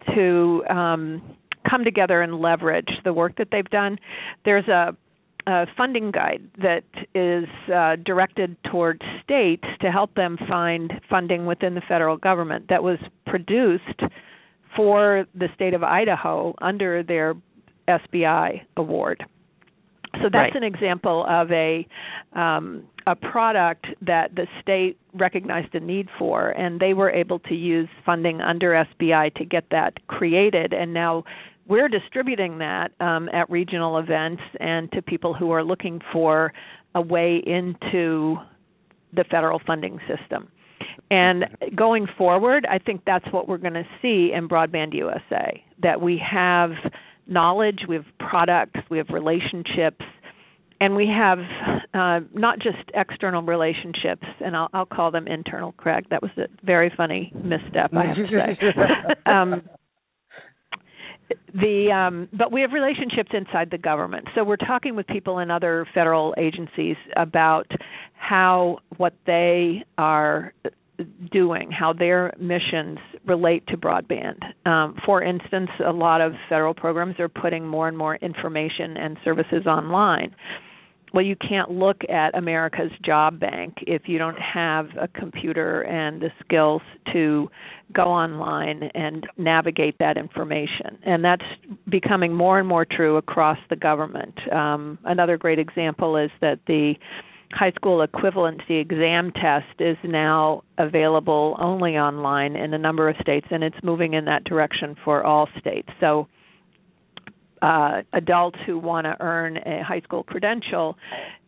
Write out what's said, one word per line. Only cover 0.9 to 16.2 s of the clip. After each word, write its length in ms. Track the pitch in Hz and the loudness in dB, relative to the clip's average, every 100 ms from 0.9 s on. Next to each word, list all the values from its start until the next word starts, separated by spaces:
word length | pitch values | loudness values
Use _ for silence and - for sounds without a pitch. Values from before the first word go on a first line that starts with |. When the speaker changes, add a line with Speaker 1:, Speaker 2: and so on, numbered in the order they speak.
| 165 156 160 - - - - - | 0 -2 -8 -12 -18 -16 -6 0
Speaker 1:
come 140 | 254 | 2
together 380 | 233 208 180 175 | 2 2 4 4
and 180 | 170 165 | 2 0
leverage 500 | 165 165 165 160 170 - | 0 2 2 0 -2 -4
the 80 | 190 | -2
work 240 | 170 170 - | 0 0 -2
that 140 | 214 | -4
they've 180 | 208 190 | -2 -2
done. 300 | 208 202 202 - - - - - | 0 0 -4 -10 -14 -14 -4 2
There's 220 | 202 202 | 2 4
a, 260 | 180 170 - _ _ _ - - | 4 2 -2 _ _ _ -10 0
a 200 | 185 175 - | 0 0 0
funding 360 | 254 247 214 | 0 0 -2
guide 300 | 196 80 - - - | 0 0 -2 -8 -2
that 220 | 190 170 - - - | 0 0 -4 -14 -6
is, 360 | 190 180 175 165 - - | 0 0 0 -2 -8 -2
uh, 240 | 180 160 160 | 2 4 2
directed 580 | 170 185 185 - 185 175 - | 0 2 2 0 -4 -4 -4
towards 300 | 180 170 160 - - | 0 0 0 -6 -10
states 420 | - 277 202 165 - - | 0 2 4 2 -2 -4
to 100 | 196 | 0
help 220 | 185 202 - | 2 0 0
them 220 | 180 170 - | -2 -2 -2
find 540 | 180 170 170 165 - - | 0 0 -2 -4 -8 -2
funding 360 | 190 175 175 175 | 0 0 -2 -2
within 300 | 175 185 180 | -2 -2 -4
the 60 | |
federal 340 | - 175 160 160 | -2 2 2 2
government 520 | 190 185 165 127 - | 2 2 0 -4 0
that 120 | 180 | 0
was 160 | 175 170 - _ - | 2 -2 -6 _ -6
produced 760 | 190 175 220 247 170 - - - - - - _ _ _ - | -6 0 2 2 2 -2 -6 -6 -8 -20 -20 _ _ _ 0
for 500 | 214 202 208 202 185 185 | 4 6 6 4 0 -4
the 140 | 180 | -6
state 200 | - 185 | -2 0
of 100 | 180 | 0
Idaho 720 | 165 175 220 165 | 2 2 2 0